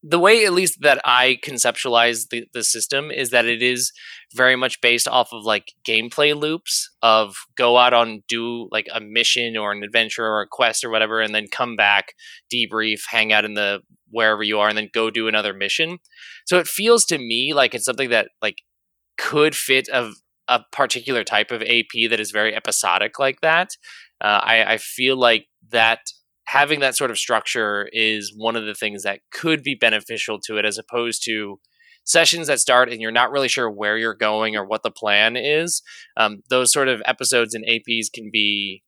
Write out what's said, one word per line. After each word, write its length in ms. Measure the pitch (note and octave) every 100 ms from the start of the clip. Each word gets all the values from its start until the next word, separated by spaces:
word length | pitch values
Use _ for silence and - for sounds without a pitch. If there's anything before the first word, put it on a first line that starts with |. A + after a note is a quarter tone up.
the 140 | D#3 E3+
way, 260 | F#3 A3+
at 80 | G#3
least, 260 | F3+ F#3 -
that 200 | C#3+ B2+
I 340 | C3+ B2 B2+ B2+ -
conceptualize 800 | B2+ A#2+ A#2 C3 A#2 A#2 A2+ -
the, 160 | A#2+ A2+
the 120 | A#2+
system 480 | A2 A2+ - C#3 D3+
is 180 | C3+ B2
that 140 | B2
it 180 | A#2 A#2
is 300 | B2 B2 A#2 - - - _
very 220 | - B2+ B2+
much 240 | B2+ -
based 260 | B2 A#2 -
off 260 | B2+ A#2+
of, 120 | A2+
like, 220 | G#2+ G#2 - _ -
gameplay 480 | A2+ A#2 - D3
loops 560 | D3 D3+ E3 - - - _
of 340 | A2+ A2 G#2 G2 - -
go 220 | B2 B2
out 140 | B2
on, 300 | A#2+ A2+ G#2+ -
do, 400 | A#2 A#2 A#2+ G2
like, 160 | G#2+ G#2
a 80 | A#2
mission 560 | G#2 A2+ A#2 B2 A#2 A2+
or 140 | G#2
an 140 | G#2
adventure 400 | G#2 A#2 A2 - A2+
or 160 | G#2+
a 60 | G2+
quest 320 | - A#2+ -
or 80 | A#2+
whatever, 300 | A2 A2 A2
and 120 | G#2+
then 140 | G#2+ G#2
come 300 | - A#2+ A2
back, 380 | G2+ G2+ - - - - _
debrief, 500 | A#2+ A2+ A2 A2 G#2+ -
hang 220 | A#2 A2
out 120 | G#2+
in 100 | G#2
the, 240 | G#2 G2+ G2+ _ _ _
wherever 320 | A2+ A2 G#2+
you 160 | G#2+ G#2+
are, 100 | G#2
and 80 | G#2+
then 140 | G#2+
go 160 | A#2 A2+
do 200 | A2 A2
another 260 | G#2+ G#2
mission. 440 | G2 G2+ - D#3+ F3 _ _ - - -
So 120 | F3+
it 80 | D#3+
feels 380 | - A3 A#3
to 140 | - D#3
me 340 | A#2+ A#2 C3+
like 180 | C#3+ B2
it's 120 | A#2+
something 260 | - A#2+ C3
that, 200 | A#2 G2+ _
like, 140 | G#2+ - _ _ _ _ _ -
could 380 | - D3+ D3+
fit 320 | D3 - C3 C3
a, 180 | C3 A2+ G2 _ _ -
a 140 | B2 _
particular 500 | - C3+ B2 A#2 A#2+
type 300 | G2+ G#2+ G#2+
of 100 | A#2
A 220 | G#2+ A#2
P 240 | A2+ A#2 A2+
that 100 | A2
is 140 | G#2
very 240 | G#2 G#2+ G#2+
episodic 640 | - - G2 F2+ G#2+ -
like 200 | C3+ C3+
that. 340 | D#3+ E3 F3+ - - - - _
Uh, 200 | G#2 G#2
I, 300 | G#2 A2+ G#2+
I 60 | A2
feel 380 | - - B2+ C3
like 300 | A#2+ A2+ _ _ _
that 300 | A#2 A2+ A2+ - - _ _ -
having 340 | C3+ C#3+ D3+
that 160 | C3+ A#2+
sort 140 | C3
of 60 | G#2+
structure 720 | - A2+ - B2 G#2+ G2+ G2+
is 420 | A2+ A2 G#2+ G2 G#2+
one 200 | A2 A2+
of 100 | G#2+
the 80 |
things 300 | G2+ A2 G2+
that 160 | G2 G2+ _
could 300 | - E3 D#3
be 120 | C3+ C3+
beneficial 580 | A#2 G#2+ - A2+ - G#2+
to 200 | - G#2+
it, 60 | G#2
as 100 | G#2
opposed 460 | - A#2+ A#2+ A2+
to 340 | - G#2+ G#2 G2 _ _ _ _
sessions 440 | - E3+ D#3+ E3+ D3+
that 100 | C3+
start 300 | - B2 B2
and 100 | A#2
you're 120 | A2+
not 180 | A#2 B2
really 180 | C#3 C3
sure 220 | - A#2+
where 260 | G2+ G#2 A2
you're 160 | A2+
going 420 | G#2 A2+ G#2+ A2 G#2+
or 100 | G2
what 160 | A2
the 80 | A2
plan 460 | - G#2+ G2+ A2 B2
is. 460 | C3 D3+ E3+ - - - - -
Um, 260 | A2 G#2 _
those 220 | B2+ B2
sort 160 | D3 C3+
of 120 | A2+ A2+
episodes 480 | B2+ B2+ B2 A2+
in 100 | A2+
A 140 | G#2+ A#2
Ps 300 | - A#2 G#2+
can 180 | - G#2+
be 520 | A2 G#2 G2+ G2+ F#2+